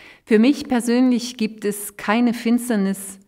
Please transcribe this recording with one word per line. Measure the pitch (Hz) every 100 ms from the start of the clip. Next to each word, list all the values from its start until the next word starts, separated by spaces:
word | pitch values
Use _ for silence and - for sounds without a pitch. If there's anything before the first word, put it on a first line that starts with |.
| - -
Für | - 214
mich | 240 285 -
persönlich | 247 233 240 254 247 - -
gibt | 214 220
es | 202 208 - -
keine | - 220 240
Finsternis, | 233 233 240 240 220 190 190 - -